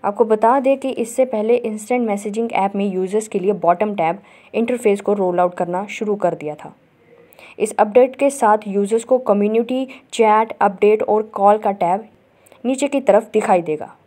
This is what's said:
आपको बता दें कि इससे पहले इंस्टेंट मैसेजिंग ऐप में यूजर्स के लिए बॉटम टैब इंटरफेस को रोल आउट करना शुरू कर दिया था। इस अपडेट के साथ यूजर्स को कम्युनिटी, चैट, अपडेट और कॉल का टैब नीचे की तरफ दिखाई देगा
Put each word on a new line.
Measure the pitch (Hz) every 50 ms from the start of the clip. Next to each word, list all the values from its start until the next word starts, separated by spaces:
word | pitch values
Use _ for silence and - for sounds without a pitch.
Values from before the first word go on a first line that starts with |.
| -
आपको | - 202 - 233
बता | 220 220 214 220 226 247 277
दें | 254 262 269 269
कि | - 269
इससे | 247 - 233 220 - - 262
पहले | 254 240 214 208 220 240
इंस्टेंट | 240 240 233 214 214 214 - 247 247 240 220
मैसेजिंग | 202 202 202 214 202 220 233 233 -
ऐप | - 190 196 196
में | 202 196
यूजर्स | 208 185 185 185 185 190 214 214 214
के | - 202
लिए | 175 196 208
बॉटम | 180 165 165 175 175 214 214 208
टैब | 202 170 160 175 202 - - - - _ - -
इंटरफेस | 208 233 233 247 240 240 214 202 202
को | 202 - 208
रोल | 202 190 180 175 175
आउट | 180 180 175
करना | - 180 170 175 180 202 196
शुरू | - - 226 208 208
कर | 202 - 175 165
दिया | 165 151 151 151
था। | 151 - 147 - _ _ _ _ _ _ _ - - - _ - - - - - -
इस | 240 214 - -
अपडेट | 220 214 202 247 247 262 262
के | - 285 277
साथ | 277 - - 214 214 214 214 214
यूजर्स | 190 202 202 196 226 226 233
को | - 262 254
कम्युनिटी, | 254 - 202 202 202 208 220 226 233 226 254 254 262 262 - - _ _ -
चैट, | - 233 214 214 214 226 220 - -
अपडेट | - 208 196 185 - 208 214 214 -
और | - 202 214 214
कॉल | 214 - - 196 202 208 214
का | 214 214
टैब | 196 202 185 170 180 196 220 - _ _ _ _ _ _ _ _ - _ _
नीचे | 233 262 247 - 277
की | - 277
तरफ | - - 196 208 233 220 -
दिखाई | 214 214 - 202 180
देगा | 170 160 156 151 - - - _ _